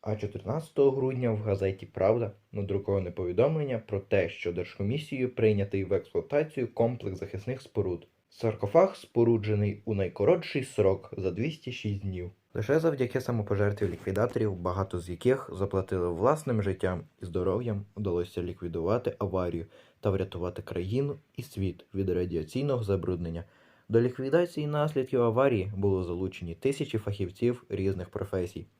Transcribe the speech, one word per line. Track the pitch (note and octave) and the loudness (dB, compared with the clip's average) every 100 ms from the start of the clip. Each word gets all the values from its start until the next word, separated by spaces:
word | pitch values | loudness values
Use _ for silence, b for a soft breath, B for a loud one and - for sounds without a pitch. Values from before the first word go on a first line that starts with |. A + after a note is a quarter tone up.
А | G#2 G#2+ | -4 -4
чотирнадцятого | G#2 - F#2 D3 D#3 - C#3 | -4 -8 -4 -4 -4 4 4
грудня | C3+ C3 B2+ B2 | 6 0 0 0
в | G#2+ | 0
газеті | G#2+ G2 G2 F#2+ - | 0 0 0 -2 -10
"Правда" | - F#2+ A#2 G#2+ - _ | 2 4 4 0 -6 _
надруковане | G#2 G2 G2 G2 G2 F2+ | -6 -2 -2 2 0 0
повідомлення | E2+ F2+ F2+ C3 D#3+ C#3+ A#2 - | -4 -2 2 2 2 -2 -4 -2
про | G2 | -4
те, | - G2+ D#2+ | 2 2 2
що | - F2 | -2 -4
Держкомісією | F2 F2 - G2+ C#3 D3+ C#3 B2+ - | -4 -6 -4 -2 -2 -4 -4 -2 4
прийнятий | A2 G#2 G2 G2 | 4 4 2 -2
в | F#2 | 0
експлуатацію | F#2+ - F2 - D3 D3+ C#3 A#2+ | -2 0 -4 0 0 0 -2 -6
комплекс | - A#2 B2 G2+ F#2 | 0 0 0 -6 -6
захисних | F#2+ G2+ G2 B2+ | -8 -8 -6 -8
споруд. | - - F#2+ F2 - _ _ | -6 -2 -2 -2 -8 _ _
Саркофаг | - A#2 G#2 G#2 E3 F#3+ - | -4 -2 -2 2 4 4 2
споруджений | - A#2+ A#2 A2+ G#2 G#2 G#2 - - | -4 4 6 4 2 2 0 -2 -4
у | |
найкоротший | G2+ F#2 - G2+ F3 - D3 | 0 -2 2 4 4 2 -4
срок | B2+ - F#2+ F#2+ - - | -4 2 4 4 -4 -4
за | F#2 | -4
двісті | F2 C#3 E3 - | -2 -4 -4 -10
шість | A#2 G#2+ G2+ | -6 -4 -4
днів. | G2 F#2 F2+ - _ | -4 -6 -8 -12 _
Лише | - A2 D3+ | -6 2 2
завдяки | E3 C#3+ B2 C3+ | 2 2 0 -2
самопожертві | B2+ A#2+ G2+ G2+ G#2 G2+ G2 | -2 -2 0 2 2 2 -2
ліквідаторів, | E2+ - G2 A#2+ - G#2+ F#2 | -2 -4 0 0 2 -2 0
багато | F2 F2+ F#2+ F2+ | -2 -2 -2 -4
з | F2 | -6
яких | F2 B2 C3+ - | 0 2 2 0
заплатили | F#2 F#2+ B2 A2+ F#2+ F2 | -4 -2 0 0 -2 -2
власним | E2 A2 D#3 D3 A2+ | 2 2 2 2 0
життям | G2 F2+ F2+ F2+ - _ | 0 0 -2 -2 -8 _
і | F#2 | -6
здоров'ям, | F2 F2+ G2 A#2+ G2+ G#2 - | -2 0 0 -2 -4 -6 -6
вдалося | G2 F2 F2 - | -2 -2 -2 -4
ліквідувати | F2 F2 F2 E2+ E2+ A#2+ - - | -6 -6 -6 -2 0 0 0 -4
аварію | G2+ F#2 F2+ E2+ D#2+ B B B | -2 0 -2 -4 -8 B B B
та | G#2 | -2
врятувати | F#2+ F#2 F2+ F2 F2 | 0 -2 -4 -6 -6
країну | - F2+ F#2 A#2+ C#3+ C#3+ _ - | -8 -6 -2 -2 -2 -6 _ -14
і | |
світ | A#2 - F#2+ F2 - | -12 -4 -4 -4 -8
від | F#2+ F#2+ | -4 0
радіаційного | F2 F2+ E2 D#2 - C#3+ B2+ | 0 0 -2 -4 -4 -2 -2
забруднення. | G#2 G2 E2+ F2+ E2+ E2+ E2 b b b b | 0 0 0 -2 -4 -6 -10 b b b b
До | A2+ | 4
ліквідації | A#2+ B2 C3+ D#3+ F3 D#3 D3+ | 4 0 2 2 2 -2 -2
наслідків | D3 D3+ D3+ B2+ B2+ | 0 2 0 0 2
аварії | A#2+ A2+ C#3 A2+ F#2+ G2 | 4 4 4 4 0 0
було | G2 F#2+ | 2 2
залучені | F2 F2 F#2+ - F2 E2 | 0 -2 -4 -6 -10 -2
тисячі | C3+ C#3 C#3+ A2+ | 0 0 -2 -4
фахівців | G#2+ G2+ F#2 - A#2+ A#2+ - | -4 -4 -6 0 0 0 -6
різних | G2 F#2+ F#2 F2 | -2 -2 -2 -6
професій. | G2 F#2+ F#2+ F2 - - | -6 -4 -2 -4 -8 -16